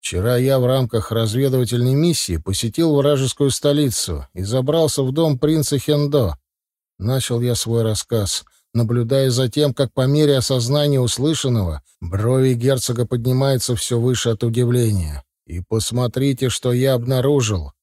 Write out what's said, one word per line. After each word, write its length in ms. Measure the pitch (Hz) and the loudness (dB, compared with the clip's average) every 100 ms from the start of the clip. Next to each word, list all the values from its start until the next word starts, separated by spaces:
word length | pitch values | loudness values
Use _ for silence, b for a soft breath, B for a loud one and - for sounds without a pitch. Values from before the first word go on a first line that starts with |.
Вчера 360 | - 90 107 123 | -6 -4 0 0
я 220 | 131 135 | 2 2
в 80 | 123 | 2
рамках 460 | 131 123 113 - | 0 0 -2 -2
разведывательной 800 | 113 113 117 135 131 117 120 123 | -2 0 0 0 0 0 0 2
миссии 440 | 135 170 156 - 82 | 2 2 0 -2 -6
посетил 580 | 95 98 117 131 165 143 | -4 -4 -4 0 2 4
вражескую 560 | 139 143 135 - 143 | 2 2 -2 0 0
столицу 760 | - 147 147 143 104 - 78 69 | 0 0 2 0 -2 -6 -6 -8
и 80 | 87 | -8
забрался 600 | 98 127 127 160 160 - | -4 -2 0 2 2 0
в 80 | 131 | -2
дом 260 | 143 165 135 | 0 0 2
принца 400 | 147 156 139 143 | 0 0 0 -2
Хендо. 560 | - 147 147 143 101 73 _ _ _ _ _ _ | 0 0 2 2 0 -4 _ _ _ _ _ _
Начал 420 | 98 131 - 120 | -2 -2 -2 -2
я 140 | 123 | 0
свой 300 | 117 113 117 | -2 0 0
рассказ, 600 | 110 104 - 113 98 - - b _ | 0 -2 -2 -2 -2 -4 -10 b _
наблюдая 560 | 117 113 120 117 135 135 | -2 0 0 2 2 2
за 180 | 123 131 | 2 0
тем, 240 | 147 147 | 0 0
как 200 | 120 131 | 0 -2
по 140 | - 131 | 0 2
мере 300 | 147 151 135 | 4 4 4
осознания 640 | - 127 117 147 147 139 | 2 -2 0 0 2 2
услышанного 840 | 120 - 143 160 131 117 90 78 b b | 0 0 -2 0 0 0 0 -4 b b
брови 540 | 85 95 113 131 131 | -6 -2 0 2 2
герцога 520 | 120 123 131 - 120 120 | 2 0 0 -2 -4 -2
поднимаются 680 | 123 120 127 135 131 - 117 | -2 0 0 2 0 0 -4
всё 220 | - 120 | -2 0
выше 320 | 123 123 120 | 0 0 0
от 140 | 110 | 0
удивления. 800 | 117 113 120 123 117 101 80 71 - _ _ | 0 0 2 2 2 0 -2 -8 -14 _ _
И 140 | 85 | -12
посмотрите, 880 | 90 110 - 120 123 127 139 127 131 | -4 -4 -2 -2 -2 0 -2 0 -2
что 240 | - 127 | -2 -2
я 220 | 123 135 | 0 2
обнаружил. 800 | 127 117 131 131 147 110 98 69 _ | 0 0 0 2 2 0 -2 -6 _